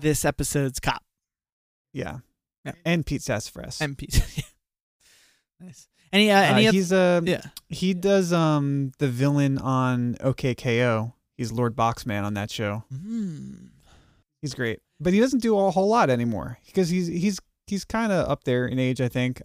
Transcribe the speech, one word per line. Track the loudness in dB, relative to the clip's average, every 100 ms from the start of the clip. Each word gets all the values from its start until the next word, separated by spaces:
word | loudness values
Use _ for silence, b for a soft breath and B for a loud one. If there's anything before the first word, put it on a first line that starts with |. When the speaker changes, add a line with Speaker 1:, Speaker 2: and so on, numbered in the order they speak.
Speaker 1:
this | -2 0
episode's | 0 -2 -2 -2 -2 -4
Cop. | -6 -6 _ _ _ _ _ _ _ _ _
Speaker 2:
Yeah. | -10 -10 -10 -16 _ _ _
Speaker 1:
Yeah. | -16 -8 -2
Speaker 2:
And | -2
Pete | -2 -6
Sassafras. | -4 -4 -6 -14 -14 -8
Speaker 1:
And | -8 -8
Pete. | 0 0 0
<laughs> | -4
Yeah. | -12 _ _ _ _ _ _ _ _ _ _ _ -20
Nice. | -20 _ _ -2
Any, | 4 6
uh, | 6
Speaker 2:
Uh, |
Speaker 1:
any | 6 6 6
oth-, |
Speaker 2:
he's, | 4 4
uh, | 4 4 4
Speaker 1:
yeah. | 2 -2 -4 -18 -12
Speaker 2:
he | -4 -2
does, | 0 2 2 4
um, | 2 2 2 0 -2 -2 -2
the | -2
villain | 2 2 4 2 0
on | 0 0 2 0 -2 -2
O | -2
K | -2 -2
K | -2 0 2
O. | 2 0 -4 -10 _ -10
He's | -6
Lord | -2 -2 0
Boxman | -2 -2 -6 -4
on | -4
that | -6 -8
show. | -6 -6 -6 -10
Speaker 1:
Mm. | -14 -10 -8 -8 -8 -14 -18 -20 _ b b b b _ _
Speaker 2:
He's | -12
great, | -4 -4 -4 _ -6
but | 2
he | 4
doesn't | 4 2
do | 2 2
a | 2
whole | 2 2
lot | 4 4
anymore | 2 0 -4 -8 -12 _
because | -2 0
he's, | 0 -2
he's, | -2 -2 -4 -12 _ -8
he's | -8
kinda | -6 -4 0 0 0
up | -2
there | -2 -2 0
in | 0
age. | -2 0
I | -2
think, | -2 -2 -4